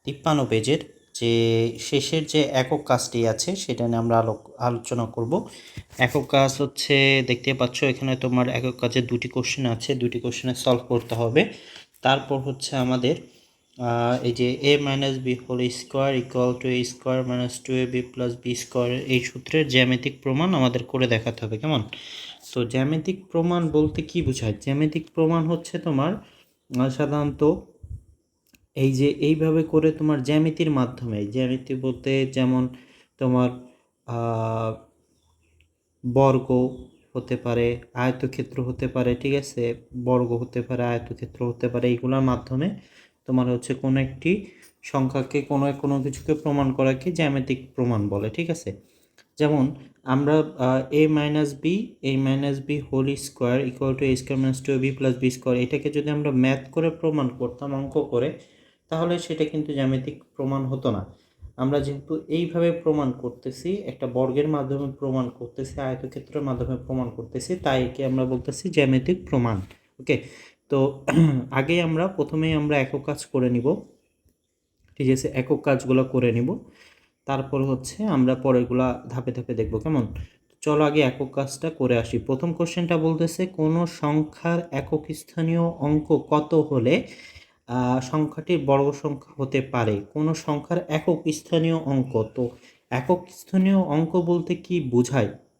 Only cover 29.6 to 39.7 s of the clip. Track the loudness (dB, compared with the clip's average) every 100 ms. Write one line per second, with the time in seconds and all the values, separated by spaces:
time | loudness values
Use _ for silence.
29.6 | 4 4 2 2 0 0 2 2 2 2
30.6 | 0 2 0 -2 -6 -4 -2 0 0 -2
31.6 | -4 -4 -4 -4 -2 0 0 2 2 2
32.6 | 0 -4 -20 _ _ _ 2 4 2 0
33.6 | -16 _ _ _ -10 -4 -2 -2 -2 -2
34.6 | -4 -6 -12 _ _ _ _ _ _ _
35.6 | _ _ _ _ 0 4 6 6 2 2
36.6 | 2 -4 -18 _ _ -10 -6 -4 -2 0
37.6 | 0 -2 -8 -2 -2 0 -4 -4 -8 -6
38.6 | -6 -4 -4 0 0 0 0 -2 -2 -4
39.6 | -4